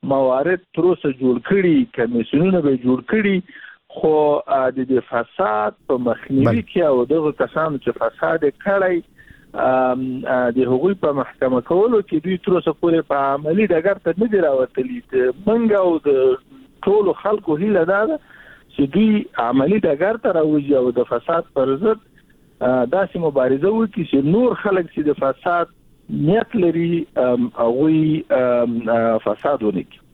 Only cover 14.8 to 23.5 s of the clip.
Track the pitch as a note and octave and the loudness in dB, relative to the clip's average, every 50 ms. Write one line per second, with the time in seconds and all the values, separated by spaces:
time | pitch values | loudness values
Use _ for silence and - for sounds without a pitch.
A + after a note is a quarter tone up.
14.8 | C3 B2+ B2 A#2+ - _ - B2+ B2 B2+ B2+ - F#3+ G#3 A3 A#3 A#3 A3 G#3 G3+ | -6 -6 -8 -12 -12 _ -2 0 0 0 -2 -2 -2 -2 0 2 2 2 2 2
15.8 | F#3+ F3+ E3+ D#3 _ D3 C#3 C3+ C3 C3 B2+ - _ _ - - - - _ _ | 2 2 0 0 _ 2 2 4 4 2 2 0 _ _ -20 -20 -20 -20 _ _
16.8 | - G3 G3 G#3+ G#3 F#3 D3+ - - G3 G#3 G#3 G#3 - D3+ D3 F3+ G#3+ G#3 F#3 | 0 2 2 4 2 2 -2 -2 -2 -2 -2 -2 -2 -4 -2 -2 0 0 2 2
17.8 | E3 E3 G3 G3+ A3 C4 D#4+ D4 _ _ - - - - - - _ _ - - | 2 2 0 0 0 -2 -4 -6 _ _ -20 -20 -20 -20 -20 -20 _ _ -2 -2
18.8 | C#3+ C3+ C#3 F3 A3 A3 G#3+ G#3 - - _ - A#2+ A#2 B2 C3+ C3 D3+ G3+ A3 | -2 0 2 2 4 4 2 2 -2 -4 _ -4 -2 0 2 2 2 2 0 0
19.8 | F#3 E3+ C#3+ C#3 E3+ G3 A3+ A3+ - B3 F#3 E3 D#3 D#3 D3+ D3+ C#3+ C#3 C#3+ C3+ | 2 0 0 0 0 -2 -2 -2 -2 -2 0 0 0 2 0 0 0 2 0 2
20.8 | B2 B2+ A#2+ B2+ A#2+ - B2+ A#2 - - C#3 E3+ F3 - _ C#3 C3 C3+ C3+ C#3 | 2 0 0 -2 -2 -2 -4 -6 -4 -2 -4 -4 -4 -4 _ -2 0 0 0 0
21.8 | F#3+ A3 A3 G#3+ _ _ _ _ _ _ _ _ _ _ _ _ - B2+ B2+ B2+ | 0 0 0 -2 _ _ _ _ _ _ _ _ _ _ _ _ -2 0 0 0
22.8 | B2 A#2+ D3+ F#3 G3 F3+ - F#3 E3+ D#3 C#3+ C3+ B2+ B2+ | 0 0 0 -2 -2 -2 -4 -4 -4 -2 0 0 2 2